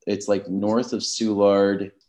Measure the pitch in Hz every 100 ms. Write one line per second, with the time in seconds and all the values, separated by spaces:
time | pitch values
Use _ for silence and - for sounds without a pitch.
0 | - 101 101 101 - 95 104 113 127 110
1 | - - 113 101 101 98 98 95 98 -